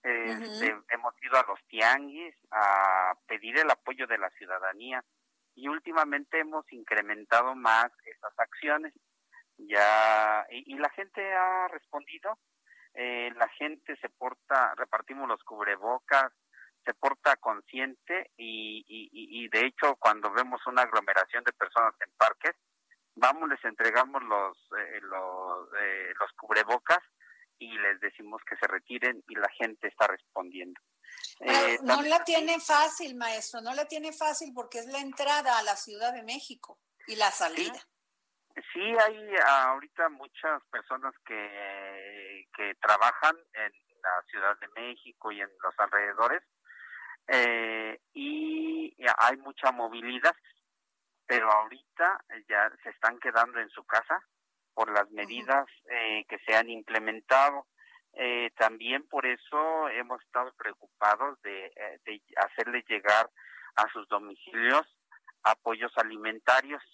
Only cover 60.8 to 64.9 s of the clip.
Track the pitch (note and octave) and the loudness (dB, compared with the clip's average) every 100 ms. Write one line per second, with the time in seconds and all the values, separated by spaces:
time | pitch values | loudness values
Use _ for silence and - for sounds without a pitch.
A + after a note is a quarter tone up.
60.8 | - _ G#2 G#2 C#3 C#3 G#2 G2 F#2+ - | -20 _ 4 4 0 -6 -10 -10 -12 -10
61.8 | G#2 D2 - G#2+ _ - G2 - A#2 A#2+ | -12 -12 -14 -14 _ 0 0 0 -4 -4
62.8 | - G#2+ G2+ G#2+ A2+ - - - - - | -4 -2 4 4 4 -4 -20 -20 -6 0
63.8 | G#2+ A#2 G#2 G#2 G#2 F#2+ - A2+ A#2 C#3 | 0 -2 -4 -4 -4 -16 -10 -2 4 4
64.8 | - | 2